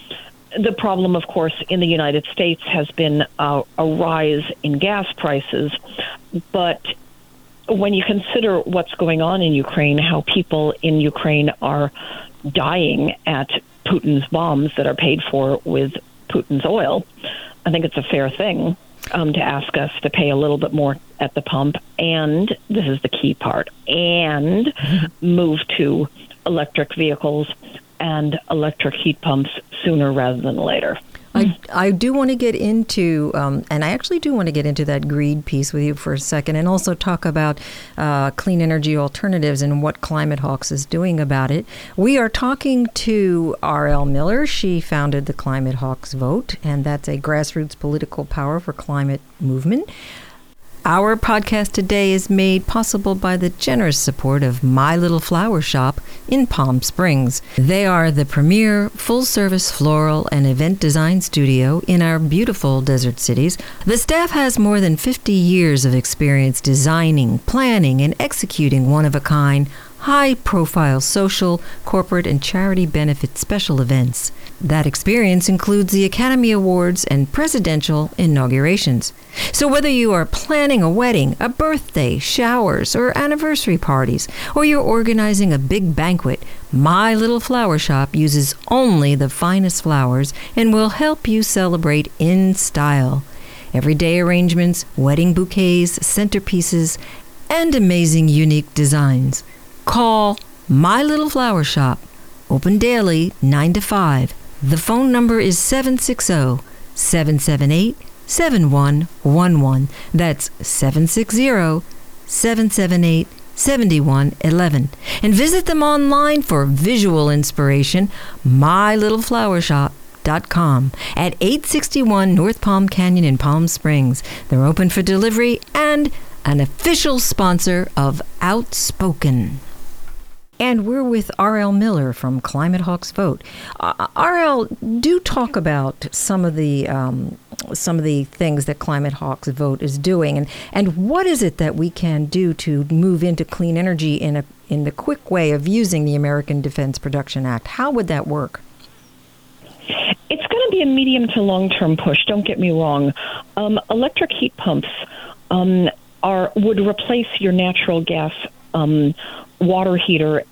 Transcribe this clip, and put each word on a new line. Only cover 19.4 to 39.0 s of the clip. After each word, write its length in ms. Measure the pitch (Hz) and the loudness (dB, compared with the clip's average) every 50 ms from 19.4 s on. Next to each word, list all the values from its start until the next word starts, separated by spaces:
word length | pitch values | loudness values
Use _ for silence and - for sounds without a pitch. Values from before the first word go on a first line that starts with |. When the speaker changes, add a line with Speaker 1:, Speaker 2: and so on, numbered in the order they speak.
| 135 131 139 139 139 - - 143 | -2 -2 -4 -4 -6 -4 -4 -4
Speaker 1:
us 140 | 143 143 - - | -4 -4 -6 -6
to 80 | - 147 | -6 -4
pay 200 | - - 160 143 | -2 0 0 0
a 60 | 139 | 0
little 220 | 139 147 147 147 147 | 0 0 0 0 -2
bit 160 | 160 - 151 | -2 -2 -2
more 240 | 156 143 139 139 - - - - - | -2 0 -2 -2 -6 -10 -20 -8 -8
at 120 | 143 139 - | -6 -4 -4
the 80 | 147 | -6
pump. 360 | - - - 135 139 147 147 - - - - - | -6 -4 -4 -2 -2 -2 -2 -4 -10 -10 -8 -4
And 520 | 165 165 165 160 156 151 151 165 196 233 - - - - | -2 -2 -2 -2 0 0 0 0 -2 -2 -4 -8 -6 -6
this 160 | 214 226 180 | -4 -2 -2
is 160 | 139 135 139 | -2 -4 -4
the 80 | - 135 | -4 -6
key 240 | - - - 143 147 | -4 -2 -2 -2 -2
part, 360 | - - 117 - - - - - - - - | -2 -4 -4 -4 -4 -6 -8 -12 -14 -8 -6
and 800 | 135 170 175 170 170 170 170 156 151 143 143 160 185 208 240 | -4 -2 0 0 0 0 0 -2 -2 -2 -2 0 0 0 -2
Speaker 2:
Mm-hmm. 600 | 294 - - 139 139 170 185 156 165 - - 170 | -2 -4 -4 -4 -2 0 0 -2 -2 -6 -4 -2
Speaker 1:
move 340 | 175 175 175 175 160 156 151 - - - - | 0 2 2 2 0 0 -2 -4 -6 -4 -2
to 320 | 156 143 139 156 151 - - - - - - - _ | 0 0 0 -2 -2 -4 -8 -16 -20 -20 -20 -10 _
electric 500 | 170 170 165 147 143 - 170 147 - - | -4 -2 -2 -4 -4 -4 -6 -6 -4 -4
vehicles 520 | - 160 151 147 - - 151 147 151 151 - - - - - - - - _ _ _ | -2 -2 -2 -2 -2 -2 -2 -2 -2 -4 -6 -8 -14 -18 -20 -20 -20 -20 _ _ _
and 400 | 156 165 156 151 151 151 143 160 - - | -6 -4 -2 -2 -2 -2 -4 -6 -6 -4
electric 460 | 165 156 151 151 147 - - 139 - | -2 -2 -2 -2 -4 -4 -4 -4 -4
heat 260 | - - 160 151 - | -2 -2 -4 -4 -2
pumps 300 | - 165 139 135 139 - - - - - - - - | -2 -2 0 0 0 -2 -6 -12 -14 -14 -16 -4 -2
sooner 280 | 175 165 151 143 139 | 0 2 2 2 0
rather 300 | 135 139 127 123 127 123 | 0 0 0 -2 -2 -2
than 160 | - 127 - - | -4 -4 -4 -2
later. 400 | - - - - - - - - - - - - - - - | -2 -2 -2 -2 -2 -4 -6 -8 -12 -18 -20 -20 -20 -4 0
Speaker 2:
I, 200 | 226 226 202 165 - - - | 2 2 2 0 -2 -8 -6
I 200 | - 180 185 202 | -2 0 2 2
do 220 | 196 180 226 254 269 | 2 2 0 0 0
want 180 | 277 269 254 | 2 2 0
to 40 | 262 | 0
get 200 | 240 247 233 - | 0 0 0 0
into, 760 | - - 208 220 226 220 - - 202 175 170 160 151 147 147 - | 0 0 0 0 0 0 -2 -2 0 0 2 2 0 0 -2 -2
um, 280 | 143 143 139 139 147 - - | -2 -2 -2 -2 -4 -4 -4
and 160 | 156 151 156 | -2 -2 0
I 60 | 160 | -2
actually 260 | 208 254 - - 359 339 | -2 -4 -4 -4 -4 -4
do 160 | - 294 277 | -2 -2 -2
want 140 | 226 180 165 | 0 -2 0
to 40 | |
get 140 | 147 151 143 | -2 -2 -2
into 180 | 151 143 143 151 | -2 -2 -2 -2
that 220 | 147 143 143 147 147 | -2 -2 -2 -2 -2
greed 380 | 143 147 147 147 147 151 147 | -2 -2 0 0 -2 -4 -4
piece 260 | - - 135 143 - | -4 -4 -2 -2 -2
with 120 | - 147 143 | -2 -2 -2
you 100 | 147 147 | -2 -4
for 200 | 147 - 151 147 | -4 -6 -6 -6
a 60 | 139 | -6
second, 360 | 139 - 160 147 143 - 156 | -4 -4 -4 -4 -2 -2 -2
and 120 | 156 165 180 | -2 0 0
also 280 | 190 185 185 190 175 | 0 0 0 -2 -4
talk 300 | - - 190 175 165 - | -4 -2 -4 -4 -2 -2
about, 340 | 165 147 156 156 151 147 - - - - - - - - - | -2 -2 0 0 -2 -2 -4 -8 -16 -18 -18 -20 -16 -8 -4
uh, 340 | 151 151 143 139 135 139 | -2 -2 0 0 0 -2
clean 280 | - - - 196 180 170 | -4 -4 -2 0 0 2
energy 380 | 165 160 160 156 147 156 151 | 2 2 0 0 0 0 0
alternatives 640 | 151 | 0